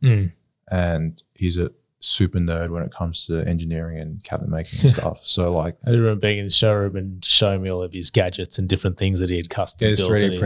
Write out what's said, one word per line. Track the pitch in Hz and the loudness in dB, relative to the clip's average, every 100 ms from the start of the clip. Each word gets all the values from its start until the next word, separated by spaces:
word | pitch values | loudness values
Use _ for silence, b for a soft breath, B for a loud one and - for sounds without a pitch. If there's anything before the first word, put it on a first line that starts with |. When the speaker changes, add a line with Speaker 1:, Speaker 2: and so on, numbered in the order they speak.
Speaker 1:
Mm. | 135 104 92 - _ _ - | 2 4 0 -6 _ _ -4
Speaker 2:
And | 92 87 82 80 80 _ - | 0 0 0 -2 -6 _ -4
he's | 92 87 | -2 0
a | 85 _ _ - | -4 _ _ -8
super | - - 95 92 | -2 2 2 2
nerd | 85 82 85 | -2 -2 -4
when | 85 | -6
it | - | -8
comes | - 85 82 - | -6 -6 -6 -4
to | 82 80 | -4 -2
engineering | 82 82 80 82 80 | -2 -2 -6 -6 -10
and | 78 78 | -10 -12
cabinet | - - - | -10 -8 -4
making | 80 80 - | -4 -6 2
and | 135 | 4
Speaker 1:
<laughs> | - | 4
Speaker 2:
stuff. | 80 - | 0 -6
So, | - - 87 85 | -4 0 0 0
like, | 85 - 123 | -2 -4 0
Speaker 1:
I | |
remember | 117 113 104 | 2 2 2
being | 104 104 | 0 -2
in | 101 | 2
the | |
showroom | - 110 104 101 95 | 4 4 2 0 -4
and | 98 92 | -8 -8
showing | - - 104 98 | 2 4 4 2
me | 95 | -2
all | 90 | -4
of | 90 | -6
his | 92 85 | -4 0
gadgets | - 90 90 90 - | 2 0 -2 -4 -2
and | 92 | 0
different | 95 95 90 | 0 0 0
things | 95 92 | 0 0
that | 90 | 0
he | 90 | -2
had | 85 | -4
custom | - 87 - 107 | -4 -4 0 2
Speaker 2:
Yeah, | |
his | 104 | 2
Speaker 1:
built, | 92 | 4
Speaker 2:
three | 104 | 4
D | 101 | 2
Speaker 1:
and | |
he's, | 90 | 2